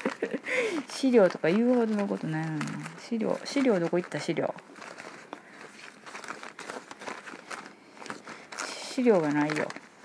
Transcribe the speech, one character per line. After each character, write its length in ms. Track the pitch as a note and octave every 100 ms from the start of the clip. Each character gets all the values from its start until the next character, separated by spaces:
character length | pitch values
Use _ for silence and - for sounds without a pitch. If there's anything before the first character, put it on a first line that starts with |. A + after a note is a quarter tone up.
| - - -
<laughs> 600 | - - B4+ A4+ D#4+ -
資 220 | - C4+
料 180 | A#3+ F3+
と 80 | -
か 120 | D#3
言 220 | G#3 A#3+
う 40 | B3
ほ 100 | A3+
ど 100 | G#3
の 120 | G3+
こ 100 | G3
と 80 | E3
な 160 | D#3
い 60 | D#3+
の 80 | D3+
に。 80 | D3+ D3 D#3+ -
資 180 | - A3+
料、 220 | G3+ - -
資 160 | C#4+
料 180 | B3+ F#3+
ど 80 | E3+
こ 80 | F3
行 80 | -
っ 40 |
た？ 100 | D3
資 140 | -
料。 200 | - - - - - - - - - - - - - - - - - - - - - - - - - - - - - - - - - - - - - - - - - - - -
資 360 | - - -
料 180 | B3 F#3+
が 100 | D3+
な 140 | D3 D3+
い 100 | D3+
よ。 120 | - - - -